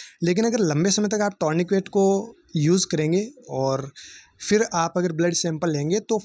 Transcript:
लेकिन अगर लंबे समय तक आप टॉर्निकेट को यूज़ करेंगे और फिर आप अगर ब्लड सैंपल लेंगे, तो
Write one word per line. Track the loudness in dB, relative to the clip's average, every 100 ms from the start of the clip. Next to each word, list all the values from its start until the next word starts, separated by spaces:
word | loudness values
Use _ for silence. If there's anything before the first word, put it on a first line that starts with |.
| -18 -4
लेकिन | -2 0 0
अगर | 2
लंबे | 0 2 2
समय | 2 0
तक | 0
आप | -2 -2
टॉर्निकेट | 0 0 0 -2 0
को | 2 2 2 -2 -14 _ 0
यूज़ | 2 2 2
करेंगे | 0 0 0 -2 -8 -10
और | -2 0 -2 -4 -14 -20 -20 -20 -12 0
फिर | 2 2
आप | 0 0 0
अगर | -2
ब्लड | 0 0
सैंपल | 0 -2 -2 -2
लेंगे, | -2 0 -2
तो | 0 -4